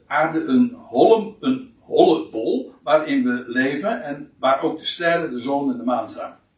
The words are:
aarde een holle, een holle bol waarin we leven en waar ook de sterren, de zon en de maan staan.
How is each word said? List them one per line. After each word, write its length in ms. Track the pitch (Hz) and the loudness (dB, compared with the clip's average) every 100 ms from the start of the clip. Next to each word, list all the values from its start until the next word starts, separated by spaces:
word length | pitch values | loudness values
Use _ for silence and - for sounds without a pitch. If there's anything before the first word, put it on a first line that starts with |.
| - | -4
aarde 360 | 143 160 160 | -2 0 -2
een 300 | 143 127 240 | 0 2 2
holle, 640 | - - - 185 226 202 - | -2 -4 4 6 6 2 -4
een 340 | 131 - - _ | -2 -2 -4 _
holle 500 | - - 339 320 - | -2 4 4 4 -2
bol 440 | - - 254 - - | -6 -2 -2 -4 -10
waarin 400 | - 151 147 139 | 0 2 2 0
we 200 | 123 123 117 | 0 -2 -4
leven 560 | 127 135 147 208 240 | -2 -2 -2 -4 -4
en 280 | 143 143 - _ | -6 -12 -14 _
waar 220 | 131 170 | 0 0
ook 160 | 160 - | 0 -6
de 80 | - | -8
sterren, 460 | - 170 170 160 | -4 0 0 -2
de 80 | 123 | -6
zon 320 | 123 139 139 | -4 -2 -2
en 60 | 120 | -4
de 60 | |
maan 260 | 120 120 104 | -2 -4 -4
staan. 300 | - - - _ | -10 -14 -16 _